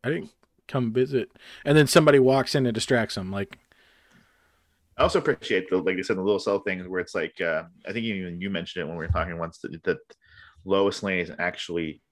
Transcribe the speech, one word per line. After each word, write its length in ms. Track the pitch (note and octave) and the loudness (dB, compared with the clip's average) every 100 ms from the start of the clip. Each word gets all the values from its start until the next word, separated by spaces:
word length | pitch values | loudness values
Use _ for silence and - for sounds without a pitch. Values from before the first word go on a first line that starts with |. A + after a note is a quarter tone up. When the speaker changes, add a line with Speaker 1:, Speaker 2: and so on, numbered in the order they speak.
Speaker 1:
I 60 | C#3 | -4
didn't 220 | B2 - _ _ _ - | -6 -8 _ _ _ -6
come 260 | C3+ A#2+ | -2 0
visit. 380 | A#2 B2+ C3 - _ - - C#3+ | 0 0 0 -4 _ -20 -8 4
And 120 | D3+ | 6
then 100 | C#3+ | 6
somebody 320 | F3 D3+ C#3+ | 6 8 8
walks 360 | C3 C3+ B2 D3 | 8 4 2 0
in 100 | B2+ | 0
and 80 | |
distracts 440 | A2+ - B2+ G#2+ - | 0 0 2 2 -4
him. 140 | F#2 | -6
Like, 260 | G2 G2 - _ _ _ _ _ _ _ _ _ _ _ _ _ - | -6 -8 -10 _ _ _ _ _ _ _ _ _ _ _ _ _ 0
Speaker 2:
I 60 | |
also 160 | C#3+ F3 | 2 2
appreciate 500 | D3+ - - F#2+ F#2 | 0 -2 0 -2 2
the, 80 | F#2 | 0
like 200 | F2+ F#2 | 0 -2
I 40 | |
said, 160 | F#2 G2 | -2 -2
the 40 | |
little 180 | F#2+ G2 | 0 0
subtle 200 | - G2+ | 0 -2
things 260 | G2+ F#2 F2+ | -2 -6 -6
where 120 | F#2 | -6
it's 160 | F2 - | -4 -6
like, 240 | D#2 - | -6 -4
uh, 220 | E2+ D#2+ E2+ _ - | -2 -2 -6 _ -10
I 60 | |
think 120 | A2 A2+ | -6 -4
even 360 | G2 F2+ F2 | -6 -8 -8
you 80 | G2 | -6
mentioned 340 | F#2 - F2+ | -6 -6 -8
it 40 | D#2 | -8
when 100 | E2 | -8
we 80 | D#2+ | -4
were 60 | |
talking 260 | E2 F2 E2+ | -2 -2 -6
once, 220 | E2 - | -8 -8
that, 240 | - E2 | -12 -6
that 140 | F#2+ D#2+ _ - _ - - _ F#2+ | -2 -4 _ -20 _ -20 -20 _ -2
Lois 380 | G2 G2 - | 2 2 0
Lane 160 | G2+ F#2 | -4 -2
is 120 | E2+ - | -4 -6
actually 600 | F2 - - E2+ D#2+ C#2+ _ | -6 -6 -6 -4 -6 -10 _